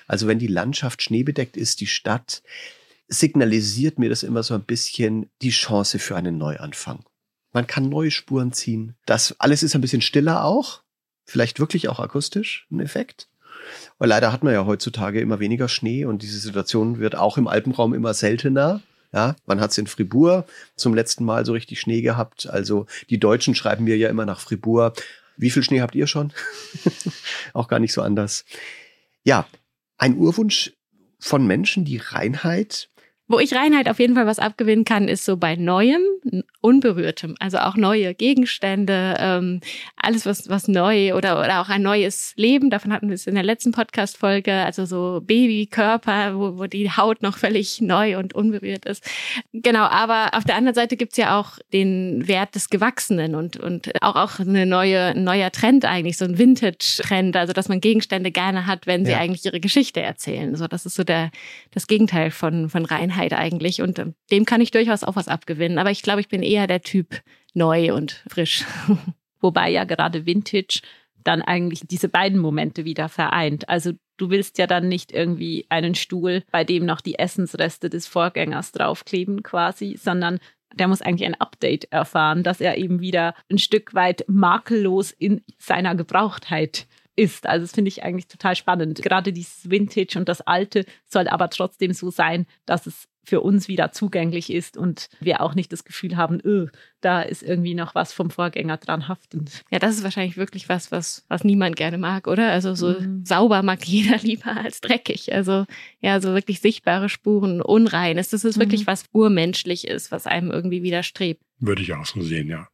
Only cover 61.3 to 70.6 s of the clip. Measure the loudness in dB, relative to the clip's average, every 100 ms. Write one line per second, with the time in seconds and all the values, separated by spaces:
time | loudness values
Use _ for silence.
61.3 | -8 -20 -20 -10 -6 2 4 4 4 0
62.3 | 0 -2 0 -2 -2 -2 -2 -2 -2 -2
63.3 | 0 -2 -2 -2 -2 -2 -4 -6 -8 0
64.3 | 2 4 4 4 4 2 0 -2 -4 -2
65.3 | -4 -4 -2 0 0 0 0 0 -2 0
66.3 | -2 0 0 2 -2 0 -2 -2 -8 _
67.3 | _ _ 0 2 4 2 0 -4 -10 -8
68.3 | -2 -2 -2 -4 -4 0 0 0 -12 _
69.3 | _ 2 2 2 0 -2 -2 -2 -2 -2
70.3 | -2 0 -2